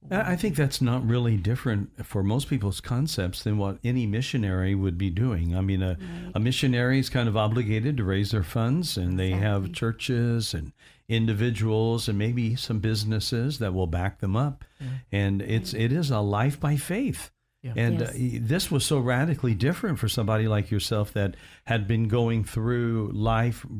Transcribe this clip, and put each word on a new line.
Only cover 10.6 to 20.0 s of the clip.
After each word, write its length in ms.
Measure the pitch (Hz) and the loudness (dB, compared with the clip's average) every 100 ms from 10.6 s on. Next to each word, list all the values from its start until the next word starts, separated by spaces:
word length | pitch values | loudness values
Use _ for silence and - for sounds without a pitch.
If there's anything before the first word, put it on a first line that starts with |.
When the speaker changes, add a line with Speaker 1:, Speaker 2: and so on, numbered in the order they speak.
| 73 - - - - | -8 -12 -20 -16 -2
Speaker 1:
individuals 1000 | 113 113 104 120 104 110 110 113 117 113 | 0 2 2 0 0 2 2 2 0 0
and 100 | 101 | 0
maybe 380 | 107 120 113 123 | 0 0 0 -2
some 240 | - 110 | -2 -2
businesses 800 | 110 110 107 110 - 120 127 139 | 0 0 0 -2 -2 -2 -2 -2
that 140 | 104 | -2
will 140 | 92 90 | 0 0
back 320 | 87 95 - | 0 -2 -2
them 160 | 95 107 | -2 0
up. 280 | 143 - - - | 0 -4 -14 -12
Speaker 3:
Yeah. 80 | 131 131 - | -8 -8 -4
Speaker 1:
And 300 | 101 98 98 | 0 0 0
it's, 320 | - 110 - | 0 -2 -2
Speaker 2:
Right. 100 | 110 | -2
Speaker 1:
it 80 | 117 | 0
is 200 | 156 147 | 0 0
a 80 | 110 | 2
life 400 | 104 101 131 139 | 2 2 0 0
by 160 | 147 147 | 0 0
faith. 540 | - 190 269 - - _ _ _ | 0 -2 -2 -4 -8 _ _ _
Speaker 3:
Yeah. 120 | 127 113 | -6 0
Speaker 1:
And, 220 | 117 110 | 2 2
Speaker 2:
Yes. 80 | 113 | -2
Speaker 1:
uh, 40 | 120 | -2
y-, 220 | 123 117 | -2 -2
this 280 | 117 170 - | 0 0 0
was 160 | 143 - | 0 2
so 140 | 147 | 2
radically 540 | 123 123 160 143 127 98 | 2 2 2 2 0 2
different 420 | 131 180 214 | 2 0 -2
for 100 | 120 | 0